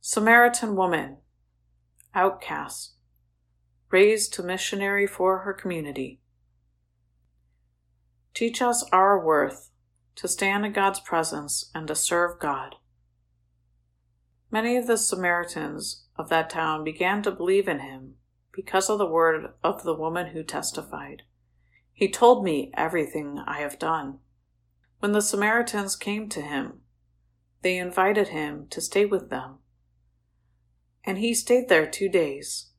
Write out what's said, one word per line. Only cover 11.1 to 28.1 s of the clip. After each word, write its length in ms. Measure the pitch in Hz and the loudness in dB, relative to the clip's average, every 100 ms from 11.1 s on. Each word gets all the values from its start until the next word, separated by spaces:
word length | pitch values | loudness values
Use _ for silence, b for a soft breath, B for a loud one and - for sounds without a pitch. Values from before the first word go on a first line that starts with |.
| 170 160 156 143 - - 160 | -2 -2 -6 -6 -8 -8 -10
and 120 | 156 | -6
to 60 | |
serve 460 | 151 - 175 175 170 | -4 0 2 0 -2
God. 380 | 151 139 131 - _ _ _ _ _ _ _ _ _ _ _ _ _ _ _ _ _ | -6 -6 -8 -18 _ _ _ _ _ _ _ _ _ _ _ _ _ _ _ _ _
Many 260 | 220 226 247 | -2 2 0
of 120 | 233 | 2
the 100 | 226 | 0
Samaritans 1080 | - 185 180 175 165 - 151 151 151 - _ - | 2 0 2 0 0 -6 -8 -8 -10 -12 _ -12
of 140 | 165 | 0
that 200 | 160 165 | 0 0
town 340 | 165 160 156 | -2 -2 -2
began 380 | 156 156 180 202 | -6 -2 0 0
to 80 | 208 | -2
believe 380 | 190 175 196 190 | -2 2 2 2
in 140 | 147 | -4
him 340 | 135 135 131 - _ _ _ | -6 -14 -18 -20 _ _ _
because 380 | - - 190 190 | -16 -2 0 0
of 80 | 208 | 0
the 80 | 190 | 2
word 480 | 160 165 156 - - | 4 4 2 -4 -4
of 200 | 165 165 | -4 -2
the 120 | 175 156 | -4 -4
woman 380 | 160 170 170 | -2 -4 -6
who 80 | 165 | -8
testified, 800 | 156 147 143 - 160 - 139 - - _ _ _ _ _ _ | -8 -6 -6 -8 -10 -12 -12 -16 -20 _ _ _ _ _ _
"He 160 | _ 196 | _ -2
told 340 | - 240 240 | 6 8 8
me 280 | 196 147 - | 4 -2 -4
everything 640 | - 156 175 147 156 147 143 | -4 -2 0 -2 -4 -6 -10
I 220 | - - | -8 -6
have 180 | 147 - | -8 -6
done." 420 | 160 160 139 139 _ _ _ _ _ _ _ _ | -2 -2 -4 -12 _ _ _ _ _ _ _ _
When 140 | 202 | 0
the 100 | 208 | 2
Samaritans 720 | 208 202 208 226 233 208 196 - | 2 0 2 2 0 -2 -4 -6
came 320 | - 208 214 | -4 -6 -6
to 120 | - | -8
him, 420 | 147 139 127 - _ _ _ _ _ _ _ _ | -6 -6 -6 -12 _ _ _ _ _ _ _ _
they 160 | 185 180 | -2 -2
invited 520 | 180 180 190 | -2 2 4